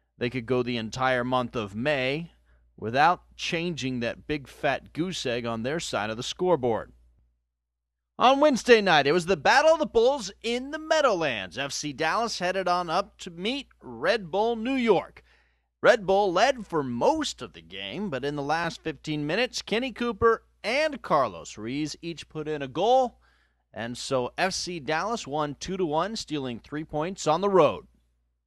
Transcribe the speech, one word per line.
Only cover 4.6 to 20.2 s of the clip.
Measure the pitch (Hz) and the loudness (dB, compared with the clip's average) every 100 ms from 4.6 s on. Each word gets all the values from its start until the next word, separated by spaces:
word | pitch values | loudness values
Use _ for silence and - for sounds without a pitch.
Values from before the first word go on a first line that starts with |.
| 147 131 - | -2 -2 -4
goose | 143 180 165 127 | -6 -6 -4 -4
egg | 120 | -2
on | 117 113 | -4 -4
their | 123 165 | -4 -4
side | - 113 107 | -4 -4 -2
of | 110 | -4
the | |
scoreboard. | - - 180 156 120 104 - - _ _ _ _ _ _ _ _ _ _ _ - | -8 -2 2 2 2 -2 -4 -16 _ _ _ _ _ _ _ _ _ _ _ 2
On | 240 277 | 4 6
Wednesday | 302 240 - 226 | 6 4 6 6
night, | 196 151 139 | 6 4 6
it | |
was | 175 | 2
the | 165 180 | 2 2
Battle | 190 254 311 | 4 6 6
of | 320 | 4
the | 302 | 2
Bulls | 233 240 285 196 - | 2 4 2 -4 -8
in | 226 240 269 | -4 -4 -4
the | 311 | -6
Meadowlands. | 311 311 277 180 151 113 92 95 | 0 2 2 2 0 -2 -6 -6
F | 139 | -6
C | - 151 | -6 -8
Dallas | 131 156 196 233 - | -2 -2 0 -2 -2
headed | 180 190 180 | -2 -2 0
on | 180 170 | 0 0
up | 175 202 - | -2 -4 -8
to | 185 | -14
meet | 170 202 277 - _ | -6 -4 -6 -8 _
Red | 131 117 160 226 170 | -16 -4 0 0 -2
Bull | 190 226 226 | -2 0 0
New | 233 | -2
York. | 269 233 170 92 - _ _ _ _ _ _ | 2 4 4 2 -12 _ _ _ _ _ _
Red | 170 233 | 4 4
Bull | 180 196 202 | 4 2 4
led | 175 262 254 196 | 4 2 2 -4
for | 160 | -4
most | 131 120 185 320 - - | -2 0 2 2 -2 -8
of | 107 | -14
the | 85 | -16
game, | 80 95 98 147 208 | -16 -12 -10 -8 -6
but | 131 | -4
in | 143 147 | -4 -4
the | |
last | 143 165 170 - | -2 -2 -4 -6
fifteen | 160 139 156 151 147 | -8 -8 -6 -4 -2
minutes, | 190 254 - | -2 -2 -6
Kenny | - 214 262 | -4 -4 -4
Cooper | 208 240 196 | -4 -6 2